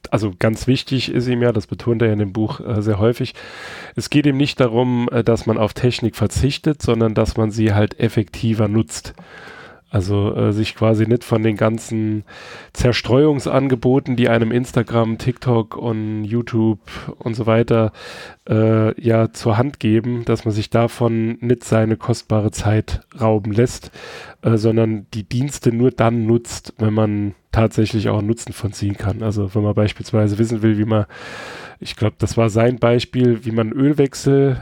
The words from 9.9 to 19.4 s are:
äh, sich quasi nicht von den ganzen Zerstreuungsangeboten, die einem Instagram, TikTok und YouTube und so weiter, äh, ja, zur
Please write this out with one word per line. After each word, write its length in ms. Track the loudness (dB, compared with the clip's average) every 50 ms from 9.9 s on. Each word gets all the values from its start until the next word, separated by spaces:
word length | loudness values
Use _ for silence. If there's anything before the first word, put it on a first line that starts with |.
| -2 -2 0 0 0 0 0 0 0
äh, 160 | 0 0 0
sich 220 | 0 0 -2 -4 -2
quasi 320 | 0 2 2 4 2 2
nicht 180 | 2 0 0 0
von 180 | -2 -2 0
den 140 | 2 0 0
ganzen 680 | 2 0 0 0 -2 -6 -6 -4 -2 -2 -2 -2 -4 -6 -10 -18 -20 -20 -18 -18 -20 -20 -12
Zerstreuungsangeboten, 1400 | -4 0 0 0 0 0 0 2 4 4 6 4 2 0 -2 0 0 0 2 0 0 0 2 2 2 2 0 0 0
die 120 | 0 2 2
einem 220 | 2 2 2 2
Instagram, 680 | 0 -2 -2 0 -2 -2 -2 0 0 0 0 0 -2 -2
TikTok 580 | -4 -4 -4 -2 0 0 2 2 0 -2 -6
und 480 | -6 -4 -4 -4 -4 -4 -4 -4 -6 -4
YouTube 560 | -2 -2 -4 -2 -2 0 2 2 2 0 -2 _ -14 -16 -14 -12 -14 -14 -8
und 160 | -8 -6 -4
so 120 | -2 0
weiter, 460 | 2 2 2 2 2 2 2 2 0 -2 -8 -16 -18 -18 -18 -18 -20 -20 _ _ 0
äh, 520 | 2 2 4 4 4 4 2 2 0 0
ja, 320 | 0 2 2 2 2 0
zur 240 | -2 -2